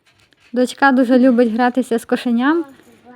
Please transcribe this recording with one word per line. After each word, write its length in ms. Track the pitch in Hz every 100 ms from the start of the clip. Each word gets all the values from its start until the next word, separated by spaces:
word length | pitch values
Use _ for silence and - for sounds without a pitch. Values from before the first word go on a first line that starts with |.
| _ _ _ _ _
Дочка 400 | 247 254 - 277
дуже 260 | 254 233 262
любить 340 | 262 233 247
гратися 460 | 226 247 254 240 233
з 60 |
кошеням, 600 | - 247 247 233 269 339 277 - _ _ -